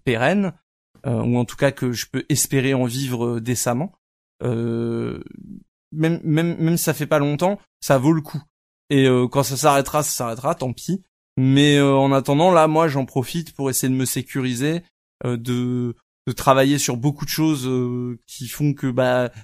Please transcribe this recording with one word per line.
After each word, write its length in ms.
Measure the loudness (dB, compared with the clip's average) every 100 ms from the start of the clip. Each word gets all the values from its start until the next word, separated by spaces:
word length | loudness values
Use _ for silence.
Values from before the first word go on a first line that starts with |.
pérenne, 500 | -2 0 2 2 0 -4 _ _ _ _ -4
euh, 160 | -2
ou 160 | 0 0
en 80 | -2
tout 100 | 0
cas 160 | 0
que 200 | 0 -4
je 120 | -4 -6
peux 140 | -8 -2
espérer 460 | -2 0 0 2
en 120 | 0 0
vivre, 400 | -4 -6 -4 -2 -4
euh, 40 |
décemment, 520 | -4 -2 -2 -2 -6 -10 _ _ _ _
euh, 800 | -4 -2 -2 -2 -4 -4 -6 -8 -12 -18 -20 -20 -20 _ _
même, 280 | -2 0 0
même, 340 | 0 0 0 0
même 180 | 0 2
si 60 |
ça 100 | 0
fait 140 | -2 0
pas 120 | 0
longtemps, 400 | 2 0 -2 -2 _ _
ça 160 | 0 2
vaut 160 | 4
le 80 | 2
coup. 200 | -2 -10 -14 _ _ _ _
Et, 160 | 2 4
euh, 200 | 4 2
quand 160 | 0
ça 120 | -2 0
s'arrêtera, 460 | 4 4 2 -2
ça 80 | -2
s'arrêtera, 440 | -4 -6 -4 -4 -4
tant 180 | -6
pis. 280 | -6 -6 -6 -8 _ _ 0
Mais, 400 | 4 6 6 6
euh, 180 | 4 4
en 160 | 4
attendant, 400 | 2 2 2 4
là, 160 | 6 4
moi, 200 | 4 2
j'en 180 | 0 -2
profite 480 | -4 -4 -6 -8 -6
pour 140 | -4
essayer 220 | -2 0
de 60 | 0
me 80 | -2
sécuriser, 760 | -4 -6 -4 -4 -2 -2 -4 -8 _ _ _ -6
euh, 120 | -4
de, 580 | -4 -2 -2 -2 -4 -8 _ _ -8
de 40 |
travailler 440 | -2 4 4 4 2
sur 180 | -2 -2
beaucoup 260 | -2 -2 -6
de 40 |
choses, 380 | -2 0 -2 -2
euh, 520 | -2 -2 -4 -6 -10 -14
qui 200 | -14 -14
font 260 | -2 -2
que, 140 | 0 -2
bah, 440 | 0 0 0 -2 -6